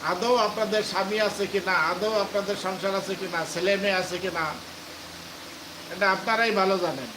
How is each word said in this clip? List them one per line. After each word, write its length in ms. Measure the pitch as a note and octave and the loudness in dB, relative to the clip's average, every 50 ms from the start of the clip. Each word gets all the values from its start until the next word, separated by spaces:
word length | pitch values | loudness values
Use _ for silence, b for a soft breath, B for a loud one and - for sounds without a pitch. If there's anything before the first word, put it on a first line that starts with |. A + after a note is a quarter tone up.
| - D#3 F3+ | 0 -2 -2
আদৌ 220 | F#3 G#3+ A#3+ B3 A#3+ G#3+ G#3 | 0 4 4 4 6 4 2
আপনাদের 340 | - A3 A3 G3+ G3+ G#3+ G#3 - | 2 0 0 2 2 0 0 0
স্বামী 280 | - F3+ F#3+ F#3+ G#3 G#3+ G#3+ G3+ | 0 0 0 0 2 2 2 2
আছে 160 | G3+ - G3+ F#3+ G3 | 2 0 -2 0 0
কি 80 | G3 F#3 F#3+ | 0 2 2
না, 60 | F#3 E3+ D#3 E3 | 2 4 4 2
আদৌ 220 | F3+ F3+ G3+ G#3+ A3 G#3 G3 | 2 0 0 2 2 2 0
আপনাদের 320 | G3 - G3+ G3 F#3 G3+ - - | 2 0 -2 0 0 -2 -2 -2
সংসার 300 | F#3 F#3+ F3+ E3 G3 F#3+ G3 | -4 -4 0 -2 0 0 0
আছে 140 | F#3+ F#3+ G3 E3+ | -2 -2 -4 -4
কি 60 | F3+ E3+ F3 | -4 -4 -2
না, 60 | E3+ D#3+ D3+ - | -2 -4 -2 -2
ছেলে 200 | E3+ F3 F#3+ G3+ G3 G3 | 0 2 2 2 4 2
মেয়ে 160 | G3+ F#3+ F#3 F3+ | 2 2 2 0
আছে 140 | - F3 F3 F#3 | -2 -4 -4 -4
কি 80 | F#3 E3 E3+ | -4 -2 -2
না, 80 | D#3+ D3+ D3 C3 - - - - - - - - - - - - - - - - - - - - - - - - - - E3+ | -2 -2 -4 -6 -10 -14 -14 -14 -14 -14 -14 -14 -14 -14 -14 -14 -14 -14 -14 -14 -14 -14 -14 -14 -14 -14 -14 -14 -12 -12 -4
এটা 140 | F3+ G3+ F#3+ F#3+ | 0 2 2 2
আপনারাই 360 | F#3 - A#3 A3+ A3 A#3 A3+ G3+ G3 | 2 2 0 2 4 4 4 4 4
ভালো 160 | F#3+ F#3+ F#3+ F#3 F3 | 4 4 4 2 2
জানেন। 260 | E3 C#3+ C3+ B2+ A#2 A2 | 0 -2 -4 -6 -10 -12